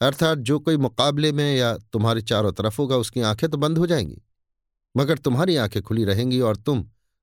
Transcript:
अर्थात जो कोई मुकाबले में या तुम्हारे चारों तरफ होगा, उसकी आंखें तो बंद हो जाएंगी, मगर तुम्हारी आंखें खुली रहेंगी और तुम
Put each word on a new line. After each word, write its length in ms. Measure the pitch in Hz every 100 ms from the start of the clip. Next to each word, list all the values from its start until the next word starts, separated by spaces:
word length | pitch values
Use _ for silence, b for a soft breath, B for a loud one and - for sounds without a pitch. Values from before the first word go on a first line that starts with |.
अर्थात 380 | 131 143 160 151
जो 200 | 117 147
कोई 160 | 156 151
मुकाबले 560 | 131 - 143 143 151
में 240 | 147 143 135
या 220 | 117 107
तुम्हारे 440 | - 110 113 113
चारों 300 | 107 107 104
तरफ 260 | - 107 123
होगा, 180 | 135 131
उसकी 240 | 110 127
आंखें 300 | 110 107 160
तो 60 | 147
बंद 220 | 151 165
हो 80 | 175
जाएंगी, 360 | 156 76 - _ _ _ _ _ _ _ 123
मगर 220 | 143 156
तुम्हारी 380 | 139 123 185 156
आंखें 260 | 107 104
खुली 220 | 95 113
रहेंगी 360 | 101 101 127 127
और 160 | 120 101
तुम 340 | - 127 - _ _ _